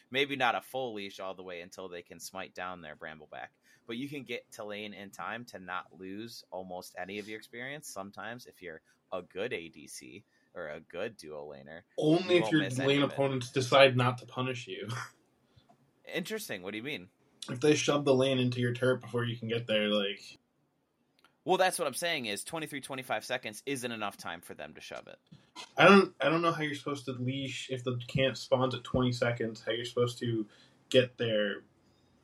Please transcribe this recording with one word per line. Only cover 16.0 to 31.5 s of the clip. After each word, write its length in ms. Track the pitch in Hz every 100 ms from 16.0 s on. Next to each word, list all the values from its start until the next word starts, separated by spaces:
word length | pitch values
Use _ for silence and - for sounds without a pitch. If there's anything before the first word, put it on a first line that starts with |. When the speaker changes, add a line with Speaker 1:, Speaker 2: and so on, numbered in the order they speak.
| -
Speaker 1:
Interesting. 500 | 139 185 220 - 104
What 100 | 90
do 40 | 107
you 40 |
mean? 260 | 127 123 90 _ _ _ -
Speaker 2:
If 100 | 123
they 140 | 151
shove 300 | 147 - 143
the 100 | 139
lane 240 | 131 135 127
into 220 | 123 123
your 120 | 120
turret 280 | 120 127 127
before 240 | - 120
you 120 | 117 113
can 120 | 113
get 180 | 117 120
there, 220 | 107 104
like 320 | 104 101 101 - - _ _ _ _ _ _ _ _ _ _
Speaker 1:
Well, 120 | 147 185
that's 220 | 185 175
what 100 | 151
I'm 60 |
saying 320 | 120 170 156 113
is 180 | 101
twenty-three, 380 | - 160 151 147
twenty-five 420 | - 131 131 110
seconds 380 | - 123 117 107
isn't 260 | - 139 120
enough 260 | 113 104 -
time 220 | 90 87
for 100 | -
them 200 | 80 76
to 60 | 73
shove 240 | - 62 50
it. 120 | 50 _ - _ - - -
Speaker 2:
I 100 | 165
don't, 240 | 196 175 -
I 80 | 143
don't 140 | 165
know 100 | 170
how 100 | 156
you're 120 | 151
supposed 320 | 143 147 135 127
to 60 |
leash 560 | 123 123 135 135 - -
if 120 | 131
the 140 | 123 120 120
camp 300 | 139 135 113
spawns 380 | - 127 131
at 100 | 131
twenty 280 | - 127 123
seconds, 500 | 120 120 120 113 110
how 80 | -
you're 120 | 113 120
supposed 320 | - 123 120
to 280 | 123 113 104 - - _ _
get 260 | 127 123 -
there 460 | 117 107 104